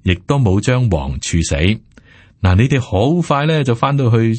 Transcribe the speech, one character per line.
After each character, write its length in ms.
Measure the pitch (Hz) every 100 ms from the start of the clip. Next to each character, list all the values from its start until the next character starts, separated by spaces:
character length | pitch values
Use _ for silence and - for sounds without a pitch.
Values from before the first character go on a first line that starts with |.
亦 120 | - - -
都 120 | 143
冇 220 | 113 98
將 280 | 127 127 120
王 280 | 82 67 64
處 200 | - 85
死。 140 | 80 71 87 113 - - - - - _
嗱， 120 | 92
你 140 | 92 135
哋 120 | 139
好 420 | 120 95 127 175 165
快 200 | 143 156
咧 180 | 156
就 100 | 127
返 220 | 120 139 139
到 140 | 123
去 240 | 113 113